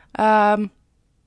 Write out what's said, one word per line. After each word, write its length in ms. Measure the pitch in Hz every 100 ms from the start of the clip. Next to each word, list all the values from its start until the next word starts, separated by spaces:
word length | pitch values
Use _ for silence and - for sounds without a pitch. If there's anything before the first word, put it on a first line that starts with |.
| _ -
um, 560 | 214 214 208 208 208 _ _ _ _ _